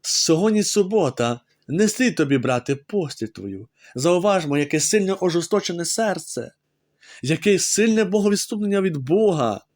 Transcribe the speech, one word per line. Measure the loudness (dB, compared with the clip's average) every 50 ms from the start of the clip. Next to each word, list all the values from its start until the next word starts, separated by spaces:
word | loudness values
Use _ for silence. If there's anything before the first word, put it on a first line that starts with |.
«Сьогодні | -4 -2 -2 0 2 2 2 2 2 2 2 2 0
субота, | 2 2 0 0 2 2 2 2 2 0 -2 -2 -2 -2 -6 _ _ _ _ _
не | -4 0 2 2
слід | 2 2 2 0 0 2
тобі | 0 0 2 2
брати | 0 2 0 -2 -2 -2 -4 -6
постіль | -6 _ -6 -4 -4 -4 -4 -6 -10 -10
твою». | -10 _ -12 -12 -12 -12 -12 -16 _ _ _ _ -14 -10
Зауважмо, | -2 2 2 2 4 2 2 0 0 0 0 0
яке | 0 0 0 0 -2
сильне | 0 2 2 2 2 0 -2 0
ожесточене | -2 0 0 0 -2 0 -2 -2 -2 -2 -6 -6 -6
серце, | -4 -2 -2 0 -2 -2 -4 -8 -8 -10 -10 -10 -10 _ _ _ _ _ _ _ _ _ _ _ -20 -16 -8
яке | -2 -2 -2 2 2 2 2 2
сильне | 2 0 0 2 2 4 4 2 2
боговідступлення | 2 0 2 2 2 0 0 -2 -6 -6 -4 -2 0 0 0
від | 0 0 -2
Бога. | -4 -2 0 2 4 4 2 2 2 0 -2 -2 -4 _ _ _